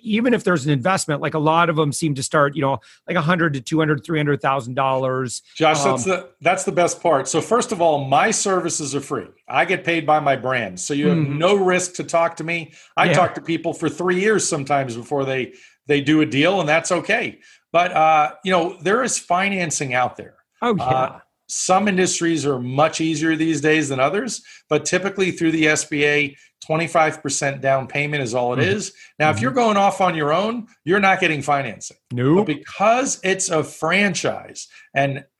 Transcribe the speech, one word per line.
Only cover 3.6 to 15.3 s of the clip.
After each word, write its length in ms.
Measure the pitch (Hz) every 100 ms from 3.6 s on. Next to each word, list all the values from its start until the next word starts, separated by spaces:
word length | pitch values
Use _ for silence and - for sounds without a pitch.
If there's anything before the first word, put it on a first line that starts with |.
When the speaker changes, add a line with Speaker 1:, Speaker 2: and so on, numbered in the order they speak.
Speaker 1:
two 160 | - 160
hundred, 260 | 156 147
three 140 | - 156
hundred 240 | 147 139
thousand 320 | 143 139 117
dollars. 680 | 127 135 131 131 131 127 - _
Speaker 2:
Josh, 280 | - 156 151
that's 220 | 139 127
Speaker 1:
Um, 60 | 185
Speaker 2:
the, 180 | 180 - _
that's 220 | 165 185
the 80 | -
best 280 | 165 170 -
part. 260 | 175 139 131
So 140 | 160
first 320 | - 233 233
of 80 | 185
all, 240 | 170 143
my 280 | 135 143 208
services 640 | - 202 185 165 160 139
are 60 | 139
free. 280 | - 131 87 _ -
I 160 | 131 170
get 180 | 180
paid 200 | 170 165
by 160 | 147 151
my 160 | 143 127
brand. 440 | 127 127 101 92
So 120 | -
you 140 | 143 156
have 100 | 170
Speaker 1:
Mm-hmm. 200 | 139 147
Speaker 2:
no 160 | 175
risk 400 | 202 180 180 180
to 100 | -
talk 320 | 143 165 165 -
to 80 |
me. 280 | 160 170 151 - - -
I 100 | 180
Speaker 1:
Yeah. 60 |
Speaker 2:
talk 220 | 151 - -
to 40 |
people 320 | - 165 170
for 160 | 147 156
three 240 | 147 175 180
years 300 | 208 202 -
sometimes 480 | 160 139 143 131 117
before 280 | 117 143
they, 280 | 135